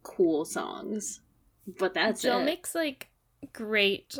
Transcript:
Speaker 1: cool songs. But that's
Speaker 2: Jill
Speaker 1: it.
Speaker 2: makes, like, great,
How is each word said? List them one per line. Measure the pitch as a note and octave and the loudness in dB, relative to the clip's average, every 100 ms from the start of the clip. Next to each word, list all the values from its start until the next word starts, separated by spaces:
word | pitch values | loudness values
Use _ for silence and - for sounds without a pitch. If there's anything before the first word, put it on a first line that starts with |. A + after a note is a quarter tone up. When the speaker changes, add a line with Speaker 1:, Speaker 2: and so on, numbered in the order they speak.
Speaker 1:
cool | - - F3 D#3 D#3+ | -16 4 4 4 0
songs. | - E2+ - - G#3+ - - _ _ _ _ - - | -4 -6 -8 -6 -6 -6 -10 _ _ _ _ -18 -2
But | F#3+ | 0
that's | E3 G3+ A3 | 2 0 2
Speaker 2:
Jill | B3 A#3+ | 2 2
Speaker 1:
it. | |
Speaker 2:
makes, | C4+ E4+ - | 2 -2 -4
like, | E4+ D#4 C4 - _ _ _ - | -2 -2 -4 -16 _ _ _ -20
great, | - G#3+ G#3+ G3 G3+ - | -10 0 4 4 2 -6